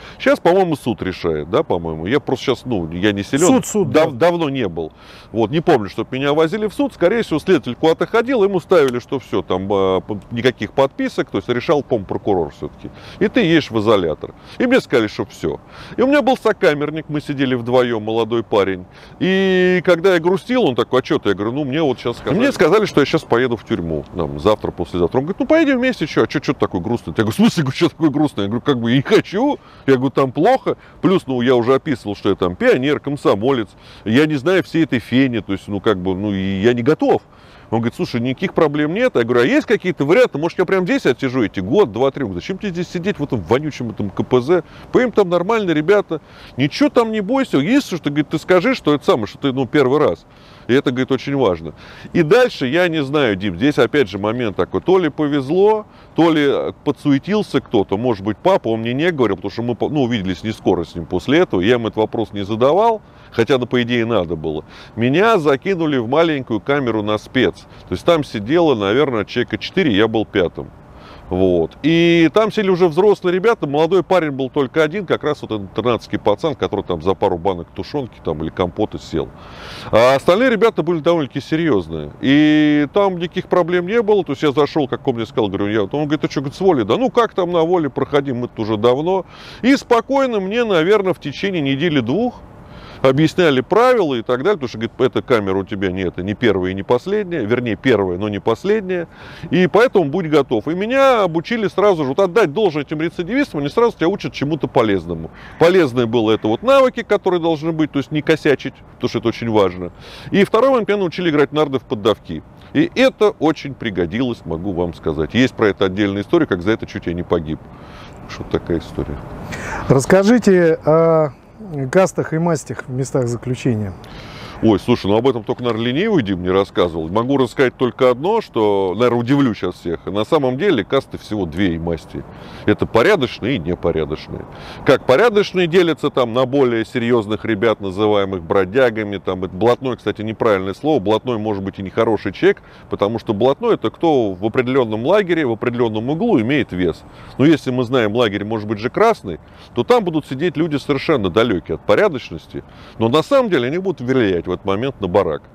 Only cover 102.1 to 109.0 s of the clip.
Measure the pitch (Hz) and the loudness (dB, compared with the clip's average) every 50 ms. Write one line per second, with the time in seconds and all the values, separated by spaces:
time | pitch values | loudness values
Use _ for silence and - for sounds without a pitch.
102.1 | 139 - 196 180 170 226 214 143 139 214 220 175 143 151 135 - 160 151 160 170 | 0 0 0 2 2 2 2 2 2 0 0 0 0 -2 -4 -4 -4 -4 -4 -4
103.1 | - - 175 170 240 277 285 - - 151 143 143 - 233 240 233 - - 160 175 | -4 -6 -6 -2 -2 -2 -2 -2 -2 -4 -4 -2 0 2 2 2 2 0 0 0
104.1 | 196 - - 139 - - - 147 160 139 - 135 - 135 113 107 98 92 80 85 | 0 -2 -4 -8 -6 -4 -4 -2 -2 -2 -2 0 0 2 2 2 2 0 -2 -4
105.1 | 85 80 80 - - - - - - - 160 175 190 190 160 127 117 127 120 110 | -8 -8 -10 -12 -14 -18 -20 -8 0 2 4 6 6 4 4 2 2 0 0 2
106.1 | 120 120 107 110 110 101 - 110 110 - 208 254 277 277 262 247 - 233 202 - | 2 2 4 4 2 2 2 0 -2 0 2 4 4 4 4 2 0 -2 -4 -2
107.1 | 208 196 - 190 175 175 160 170 165 143 156 170 160 156 156 - - 139 131 - | -2 0 0 0 0 0 0 0 -2 -2 -2 -4 -2 -2 -2 -2 -2 -4 -4 -4
108.1 | 151 151 143 - 160 - - 156 135 - - 135 - - - - - - | -4 -2 0 0 0 2 2 2 2 2 -2 -8 -12 -14 -20 -20 -10 -6